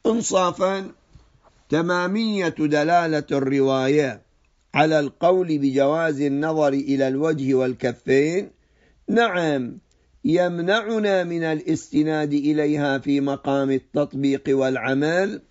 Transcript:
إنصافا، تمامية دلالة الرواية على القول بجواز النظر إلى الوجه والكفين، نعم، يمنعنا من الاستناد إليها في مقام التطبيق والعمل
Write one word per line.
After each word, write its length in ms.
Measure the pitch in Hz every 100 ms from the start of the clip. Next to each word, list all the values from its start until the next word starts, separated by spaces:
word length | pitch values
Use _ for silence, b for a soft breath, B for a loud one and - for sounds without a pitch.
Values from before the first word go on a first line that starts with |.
| -
إنصافا، 840 | 233 220 196 180 160 190 190 190 - _ - _ _ _ _ _
تمامية 840 | 151 170 180 180 208 220 208 170 -
دلالة 640 | 151 151 151 175 165 156 147
الرواية 920 | 139 135 139 135 131 131 151 135 110 _ _ _ _ _
على 260 | 143 156 156
القول 580 | 143 - 170 185 175 151
بجواز 640 | 139 131 139 160 165 139
النظر 520 | 143 139 156 156 143
إلى 340 | 139 135 135 135
الوجه 460 | 135 160 151 135
والكفين، 960 | 131 127 120 127 117 - 135 151 180 202 _ _ _ _ _ -
نعم، 680 | 220 233 180 165 139 120 - _ _ _ _ -
يمنعنا 1000 | 170 180 170 170 220 214 226 208 190
من 200 | 170 170
الاستناد 920 | 160 156 - 165 - 147 151 156 147
إليها 640 | 147 143 151 147 151 143 135
في 240 | 139 143
مقام 500 | 139 139 143 139 135
التطبيق 720 | 131 - 151 143 135 139 135 -
والعمل 920 | 135 131 131 120 135 151 175 196 208 _